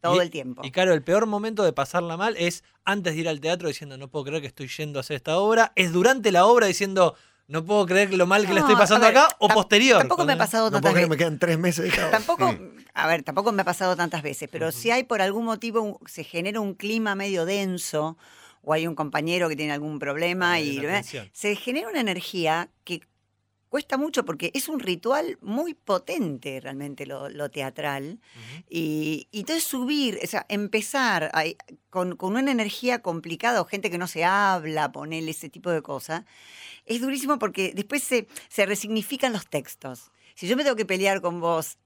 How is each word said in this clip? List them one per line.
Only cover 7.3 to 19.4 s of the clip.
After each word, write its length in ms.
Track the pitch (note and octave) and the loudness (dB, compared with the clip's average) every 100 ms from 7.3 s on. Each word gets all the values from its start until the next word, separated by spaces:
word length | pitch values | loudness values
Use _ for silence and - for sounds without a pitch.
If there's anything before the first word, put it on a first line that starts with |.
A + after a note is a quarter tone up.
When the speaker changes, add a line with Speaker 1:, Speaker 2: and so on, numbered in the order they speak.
| _ _ | _ _
Speaker 2:
"No 160 | D3+ | -6
puedo 200 | E3 G#3 F#3 | 0 2 4
creer 260 | F#3 G3+ | 4 4
lo 120 | F#3+ F3+ | 4 4
mal 160 | G3 G3+ | 4 4
que 20 | |
la 60 | G3 | 2
Speaker 1:
No, 60 | - | 6
Speaker 2:
estoy 100 | G#3 | 6
pasando 300 | G3+ G#3+ A3 | 8 8 8
Speaker 1:
a 20 | |
ver, 100 | A#3+ | 8
Speaker 2:
acá"? 160 | D#4 - | 8 6
¿O 80 | G#3 | 4
Speaker 1:
tam-, 60 | |
Speaker 2:
posterior? 440 | G#3+ F#3 G#3 C4 A3 | 4 6 6 8 6
Speaker 1:
tampoco 260 | C#3+ - | 6 2
me 100 | D4 | 2
ha 20 | E3 | 2
Speaker 2:
Cuando 80 | |
Speaker 1:
pasado 200 | G#3+ A3+ A3 | 2 2 2
Speaker 3:
"No 40 | |
Speaker 1:
tantas 100 | G3+ | 2
Speaker 3:
puedo 120 | G3+ | 4
creer, 140 | F#3 E3+ | 4 4
Speaker 1:
ve- 20 | |
Speaker 3:
me 60 | D#3 | 2
quedan 200 | E3+ D3+ | 0 2
tres 180 | E3+ D#3+ | 0 2
meses 240 | F3 E3 | 0 0
de 40 | F3+ | 0
esta 140 | - | 0
obra". 80 | E3+ A3 | 2 0
Speaker 1:
Tampoco, 340 | G#3+ F4 F#4+ | 0 0 0
Speaker 3:
Mm. 240 | - F#3+ - - | -2 -10 -20 -14
Speaker 1:
a 120 | - D#3 | -4 0
ver, 140 | E3 | 0
tampoco 260 | C#3+ E3+ G3+ | 0 -2 0
me 120 | G#3 | 0
ha 20 | |
pasado 320 | F3+ F3+ F#3 F3 | 0 0 0 0
tantas 260 | E3+ D#3+ | 0 -2
veces, 260 | D3 C#3 D3 | -6 -8 -10
pero 160 | E3 D#3+ | -6 -4
Speaker 2:
Ujú. 100 | - | -4
Speaker 1:
si 120 | A3+ | 0
hay 100 | A#3+ | 0
por 160 | B3+ A3+ | 0 0
algún 240 | F#3+ G3+ A#3 | 0 0 -4
motivo 340 | A3 A#3 A3 | -4 -2 -2
un, 180 | G#3+ - - | -4 -8 -16
se 160 | - | -16
genera 380 | D#3 E3+ F3+ G#3+ | -10 -6 -4 -4
un 140 | G3+ | -6
clima 400 | F#3 G3+ A3+ A3 G3 | -6 -4 -2 -2 -4
medio 280 | G3 F#3+ E3 | -2 -2 -2
denso, 680 | G3+ G3 F3+ - D#3 D#3 D#3+ - - - _ | -2 -2 -4 -4 -2 -4 -6 -20 -20 -20 _
o 100 | - | -2
hay 120 | D#3 E3 | -2 -2
un 80 | |
compañero 540 | D3+ D3+ C#3 D#3 F3+ | -4 -4 -2 -2 0